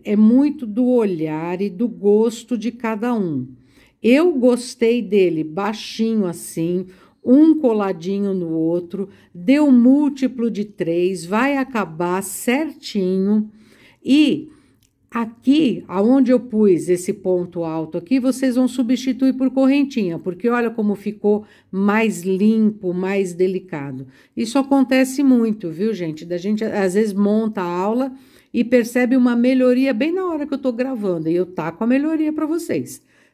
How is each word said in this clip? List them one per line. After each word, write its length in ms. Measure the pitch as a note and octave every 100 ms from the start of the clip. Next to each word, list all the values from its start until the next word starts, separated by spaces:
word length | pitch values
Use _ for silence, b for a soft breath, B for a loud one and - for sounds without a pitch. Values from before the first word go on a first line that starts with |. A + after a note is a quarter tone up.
é 120 | - G#3
muito 500 | A3 B3 D4 D4+ A3
do 180 | G#3
olhar 760 | B3 B3 G#3+ E3+ D#3 D#3 E3+ F3+
e 80 | G3+
do 180 | F3+ A#3
gosto 680 | F3 G3+ G#3 A3+ A3+ - A#3+
de 120 | A3
cada 440 | A#3+ A3 A3 A#3+
um. 340 | A#3 F3+ C#3 B2+ b b b b b
Eu 320 | A3 C4+ F4+
gostei 640 | C#4 B3 B3 - - A3+ A#3+
dele 420 | F#3+ G3+ F3+ D#3+
baixinho 840 | D#3+ D#3+ G3+ G#3+ - - A3+ A3 F#3+
assim, 640 | E3 - - E3 F3+ F#3 B B _ A#3+
um 280 | C4+ D#4+ D#4
coladinho 760 | C4 A3 G3 E3+ F3 G3 G3+
no 160 | F#3+ E3
outro, 640 | D#3+ D#3+ F3 F3 G3 G3 B B
deu 360 | F3 F3 C#4+ D4
múltiplo 800 | B3 A#3+ C#4 D4 C#4 B3+ B3+ A#3
de 140 | F#3+
três, 600 | G#3 - E3 E3+ F3+ F#3 E3+
vai 320 | G#3+ C4+ C#4
acabar 640 | C4 A3+ F3 D#3+ F3 F#3
certinho. 1300 | G3 - - C4 D#4+ - - G#3 F#3 F#3+ G3 G#3+ G#3+ B B B B B
E 460 | A3 C#4+ C#4+ D#3 B B B B _ _ _
aqui, 760 | A#3 A3+ - B3+ D4 C#4 F3 -
aonde 440 | F#3 G#3+ C#4 B3
eu 100 | B3
pus 480 | A#3+ G#3+ G#3 E3 D3+
esse 240 | F3 F3+
ponto 520 | G3 F#3 F3+ F3 F3
alto 340 | E3 D#3+ D#3+ F3
aqui, 200 | E3+ C4
vocês 360 | B3+ C4 C4
vão 120 | A#3+ B3+
substituir 680 | B3+ A#3 B3+ C4 A3 C4+
por 160 | C4 C4
correntinha, 680 | C4 C4 C#4+ C#4 A#3 F#3 E3
porque 300 | F#3 F3+ A#3
olha 220 | A#3+ A#3
como 240 | A#3 G#3
ficou 500 | G3 G#3 G#3+ G#3 G#3 G#3+ B _
mais 520 | F#3 G3+ G#3+ A3+ E3+
limpo, 720 | F3+ F#3 G#3+ A3 G#3+ G#3 F3+
mais 400 | F3+ F#3 G3 F#3
delicado. 720 | F3 F#3 F#3 F#3 D#3 C#3 C3 C3 B B
Isso 240 | - A3+ C#4
acontece 640 | C4+ C#4 B3+ C4 C4 C#4
muito, 460 | C#4 B3 A3+ G#3+ E3+
viu, 240 | D#3+ A3
gente? 320 | F#3+ E3+ D3+
Da 140 | E3+ F3
gente, 260 | F#3+ G#3+
às 300 | A3 G#3 F#3+
vezes, 180 | F#3+ A3
monta 480 | G3 G3+ G#3+ A3 G#3+
a 100 | F3
aula 440 | F3 G3 A#3 C4+ B3+ B B B
e 100 | A#3
percebe 520 | A#3 B3 A#3+ B3 B3 C4
uma 200 | B3 A#3
melhoria 560 | B3 C4 B3+ B3 C4+
bem 200 | A3 D#4
na 120 | F#4
hora 220 | F#4 D#4 D4
que 80 |
eu 40 | C#4
tô 140 | C4
gravando, 560 | A#3 C4 B3 G3+ E3+ D#3
e 60 |
eu 100 | F3
taco 400 | F3+ - D#3+ E3
a 20 | A#3
melhoria 460 | C4 D4+ D#4+ D4+
pra 140 | D#4 D#4
vocês, 560 | E4 E4 E3 B2 - b b b